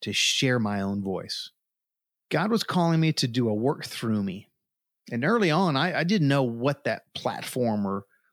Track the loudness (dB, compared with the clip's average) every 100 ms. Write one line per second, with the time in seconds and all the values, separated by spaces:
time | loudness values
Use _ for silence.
0 | -6 -2 0 2 2 2 0 -2 -2 -2
1 | -4 -6 -8 -10 -12 _ _ _ _ _
2 | _ _ -4 -2 0 0 0 2 4 4
3 | 2 2 0 0 0 2 0 -2 -6 -6
4 | -2 0 -2 -6 -14 _ _ _ _ _
5 | -8 -2 0 2 2 2 2 2 0 0
6 | 0 2 4 4 2 0 -2 -2 -4 -4
7 | _ -6 -6 -6 -6 -2 0 0 -2 -4
8 | -8 _ _